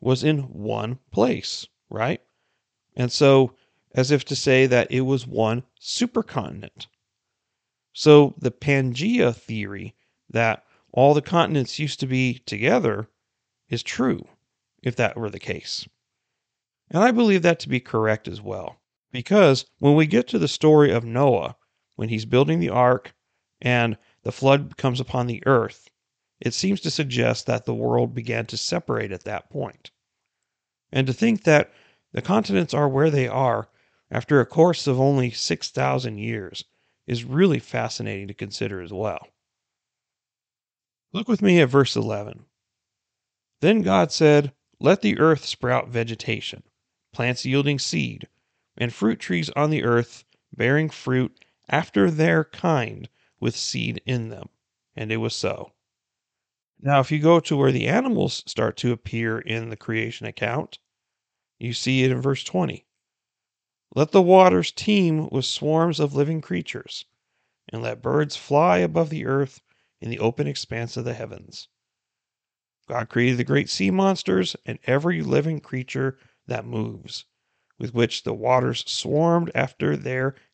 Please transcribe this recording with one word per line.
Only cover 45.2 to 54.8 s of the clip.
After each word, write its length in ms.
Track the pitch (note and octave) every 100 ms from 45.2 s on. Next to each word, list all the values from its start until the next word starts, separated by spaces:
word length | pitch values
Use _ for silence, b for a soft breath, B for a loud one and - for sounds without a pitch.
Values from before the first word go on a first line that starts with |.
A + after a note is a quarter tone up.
| D#3+ D3+
sprout 440 | - - B2 B2+ B2
vegetation, 720 | A#2+ A#2 A2+ - A2 - - - _ _ _ _
plants 320 | - A#2+ B2
yielding 340 | B2+ C3+ C#3+ C#3
seed, 480 | - E3 B2 - - _ _ _ _ -
and 160 | A#2+
fruit 280 | - G#3+ G#3+
trees 300 | - F3 D3+
on 200 | - D3+
the 140 | D#3
earth 400 | A#2+ A#2 A#2 - _ _ _
bearing 360 | - A#2+ C#3+ D#3
fruit 560 | - - B2+ B2+ _ b b -
after 420 | C#3+ - G3+ F#3+
their 340 | D#3 D#3+ E3
kind 640 | D3+ - F3 D3+ A2 G#2 - _ _ -
with 180 | A#2 -
seed 440 | - B2 A2+ A#2 -
in 220 | B2 A2+
them." 200 | A2 - _ _ _